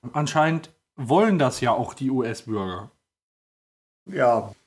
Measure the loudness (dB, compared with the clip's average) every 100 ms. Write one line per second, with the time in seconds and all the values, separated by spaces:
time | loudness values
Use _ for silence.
0 | -8 -4 0 2 2 0 -6 _ _ -8
1 | 2 4 4 4 2 0 0 0 -2 -4
2 | -2 0 -2 -4 -6 -4 -4 -8 -12 _
3 | _ _ _ _ _ _ _ _ _ _
4 | -10 0 2 2 -2 -14